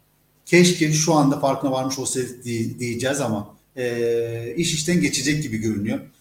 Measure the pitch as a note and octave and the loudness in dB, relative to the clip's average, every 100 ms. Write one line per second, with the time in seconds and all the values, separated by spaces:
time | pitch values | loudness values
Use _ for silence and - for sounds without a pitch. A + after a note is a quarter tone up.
0 | _ _ _ _ - F3 F3 - D#3 D3+ | _ _ _ _ 2 6 6 4 2 2
1 | F3 D#3 C3+ C#3 C#3 C3 C#3 C3 C3 C3+ | 4 4 4 2 0 0 -2 -2 -2 -4
2 | B2 C3 A#2+ A#2 A#2+ A2+ A2+ A2+ A#2+ A2+ | -4 -4 -4 -8 -6 -4 -4 -4 -6 -2
3 | C3 C#3+ B2 G#2 - - _ C3 B2 A#2 | -2 -2 -2 -2 -6 -16 _ -6 -4 0
4 | A#2 A#2 A#2 A#2 A#2 - E3 - - F3+ | 0 0 -2 -6 -6 -4 -2 -2 0 2
5 | F3+ - C#3 D3+ A#2+ A2 A2 G2+ G#2 C#4+ | 2 0 -2 -2 -2 -4 -2 -2 -2 -4
6 | - _ | -8 _